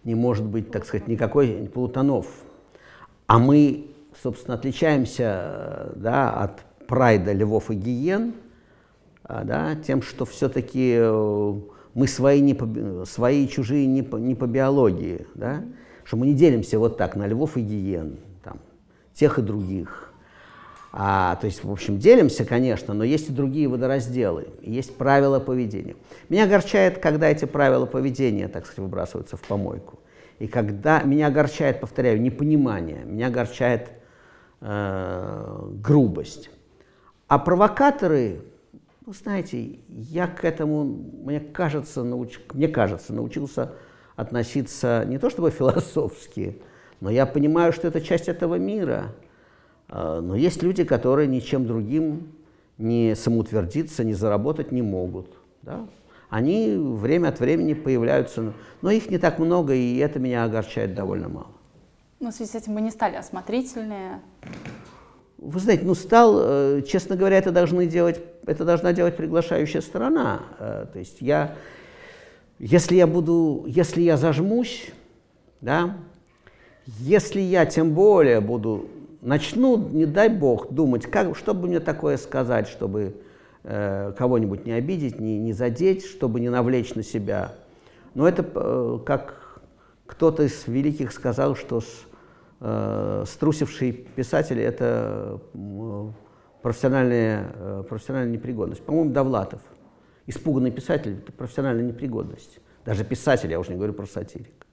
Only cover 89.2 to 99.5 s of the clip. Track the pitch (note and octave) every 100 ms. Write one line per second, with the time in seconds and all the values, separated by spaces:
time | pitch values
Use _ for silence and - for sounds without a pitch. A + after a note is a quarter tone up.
89.2 | - - - - - _ _ _ - -
90.2 | E3 D#3 D3 - - B2 C#3+ D3 B2+ -
91.2 | C3 A2+ C#3+ C3 - A#2+ A2 - - -
92.2 | - _ _ _ A2+ A2 G#2+ G#2 G2+ G2+
93.2 | G2+ - D3 D3+ D3+ - B2+ A#2 - -
94.2 | A#2+ D#3 D3+ A#2+ A2+ A#2 A#2+ A#2 A2 G#2+
95.2 | G#2 G#2 - - G2+ G2 A2+ G2+ G#2+ G#2+
96.2 | - _ _ _ A#2+ A2+ C3+ C3+ B2+ A#2+
97.2 | A2 G#2+ F#2 - G2 G2 G2 A2 - C3+
98.2 | A#2+ A#2 B2+ A#2 G2 F2 - D#3 D#3+ C3+
99.2 | C3+ A#2 F#2+